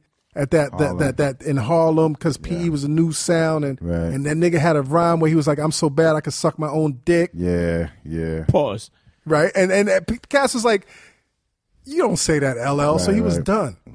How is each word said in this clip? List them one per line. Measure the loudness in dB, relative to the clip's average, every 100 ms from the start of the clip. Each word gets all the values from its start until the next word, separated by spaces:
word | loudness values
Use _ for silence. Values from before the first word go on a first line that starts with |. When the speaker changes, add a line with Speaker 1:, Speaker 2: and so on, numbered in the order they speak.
| _ _ _ -6
Speaker 1:
at | 0
that, | 2 0
that, | 0
Speaker 2:
Harlem. | -2 0
Speaker 1:
that, | -2 0
that | -2 -4
in | -4 -2
Harlem, | 0 2 4 4 2 0
'cause | -4 -4
P | -6 -4
E |
Speaker 2:
Yeah. | -2
Speaker 1:
was | -2
a | 0
new | 0 0
sound. | 0 0 0 0 0 -2
And, | -6
Speaker 2:
Right. | -4 -2 -2
Speaker 1:
and | -4 -2
that | 0
nigga | 2 2
had | 2 2
a |
rhyme | 2 2 2 2
where | 2
he | 2
was | 2
like, | 0
"I'm | -2
so | 0 0
bad | 2 2 2
I |
could | -2
suck | -2 -2 -2
my | -4
own | 0 -2 -2 0
dick." | 2 0
Speaker 2:
Yeah, | -2 0 0 0 -2 -4 -10 -10
yeah. | -6 -4 -4 0
Speaker 3:
Pause. | 0 0 -4 -12 _ _ _ -2
Speaker 1:
Right? | 2 2 2
And, | 2
and, | 2 2
and | 0 0
P-, | -8 -2
Cass | 0 0
was | 0
like, | 0 0 -2 -20 -20 _ _ _ _ _ _ _
"You | -8 -2
don't | 0 0
say | 0 0
that, | 0 -2
L | -2 0
L." | 2 2
So | 2
Speaker 2:
Right, | 0
Speaker 1:
he |
was | 0 0
Speaker 2:
right. | 0
Speaker 1:
done. | 0 -2 -8 -20